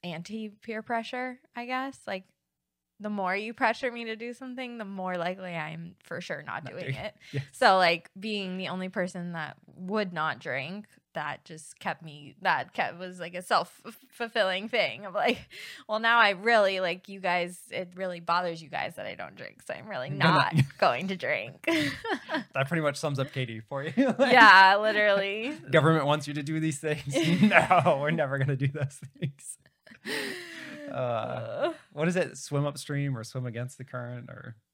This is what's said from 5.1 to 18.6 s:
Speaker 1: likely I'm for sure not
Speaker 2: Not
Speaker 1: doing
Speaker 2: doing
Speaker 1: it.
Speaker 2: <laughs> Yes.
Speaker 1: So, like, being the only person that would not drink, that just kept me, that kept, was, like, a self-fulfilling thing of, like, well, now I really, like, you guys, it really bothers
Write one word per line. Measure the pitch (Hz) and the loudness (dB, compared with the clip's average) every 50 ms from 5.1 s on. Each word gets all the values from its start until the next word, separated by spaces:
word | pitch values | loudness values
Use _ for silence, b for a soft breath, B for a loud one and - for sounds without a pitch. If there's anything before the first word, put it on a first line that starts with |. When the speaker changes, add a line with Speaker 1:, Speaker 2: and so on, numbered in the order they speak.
| 180 | -2
Speaker 1:
likely | 175 165 175 185 190 185 180 175 | -2 -2 -4 -4 -6 -8 -8 -6
I'm | 165 151 156 160 165 165 170 - _ _ | -6 -6 -6 -8 -10 -12 -14 -16 _ _
for | - 170 - | -12 -10 -10
sure | 175 - 170 147 151 | -8 -8 -10 -10 -8
not | 147 - 139 160 | -8 -8 -8 -8
Speaker 2:
Not | 131 - | -10 -12
Speaker 1:
doing | - 131 | -10 -8
Speaker 2:
doing | 131 135 | -6 -6
Speaker 1:
it. | - 180 208 - _ - | -6 -8 -12 -12 _ -20
Speaker 2:
<laughs> | - - | -8 -8
Yes. | 139 135 B | -8 -8 B
Speaker 1:
So, | - - 254 226 190 | -4 2 6 6 6
like, | 190 185 170 170 165 - - _ 190 | 6 6 4 2 0 -4 -14 _ -12
being | 190 220 214 202 196 185 185 | -8 -6 -6 -6 -6 -6 -8
the | 185 190 139 | -8 -6 -6
only | 165 185 185 185 | -6 -6 -8 -6
person | 185 214 180 185 - 185 175 175 175 | -4 -4 -4 -4 -4 -8 -8 -8 -8
that | 165 151 147 - _ _ - - | -8 -10 -10 -12 _ _ -20 -18
would | - 185 185 202 220 208 185 175 | -14 -8 -4 -2 -2 -2 -2 -4
not | 165 156 156 135 120 | -4 -2 -4 -4 -6
drink, | 131 160 123 135 135 151 185 208 208 _ _ _ _ _ _ | -6 -6 -4 -4 -4 -6 -10 -12 -14 _ _ _ _ _ _
that | 165 151 147 147 - _ | -8 -6 -6 -8 -10 _
just | - 170 160 - - - _ | -18 -18 -18 -18 -20 -20 _
kept | - 196 160 - 165 | -8 -8 -8 -6 -10
me, | 160 143 147 143 143 - _ | -18 -18 -18 -18 -20 -20 _
that | 180 190 165 139 - 175 _ | 0 2 2 2 0 -6 _
kept, | - 185 104 - | -4 -4 -4 -4
was, | 170 185 185 185 185 | -8 -12 -12 -10 -10
like, | 175 170 175 | -12 -10 -10
a | 175 | -10
self-fulfilling | 180 - 233 180 165 - - - _ 202 226 - _ _ _ - 233 226 - 233 202 190 185 185 202 226 | -2 2 2 2 2 0 -8 -20 _ -18 -18 -18 _ _ _ -10 -10 -4 0 0 0 2 0 -2 -4 -2
thing | - 233 185 139 110 127 202 | 0 0 0 0 -2 -8 -12
of, | 196 175 | -8 -4
like, | 202 156 233 - - - _ B B B B B B B B | 0 2 2 0 0 -4 _ B B B B B B B B
well, | 214 220 | -4 0
now | 226 226 233 240 | 2 4 6 6
I | 220 202 | 6 6
really, | 202 175 196 226 233 220 202 190 196 185 | 4 2 2 4 6 6 6 4 2 0
like, | 190 175 175 185 _ - | -2 -2 -2 -4 _ -16
you | 196 196 | -16 -6
guys, | 190 180 175 180 175 175 180 - - - | -2 0 0 0 0 -2 -6 -14 -16 -10
it | - 151 185 175 180 | -8 -8 -8 -8 -8
really | 180 190 185 180 170 | -8 -8 -6 -6 -8
bothers | 170 165 170 175 180 175 165 165 | -2 0 0 0 0 -2 -6 -6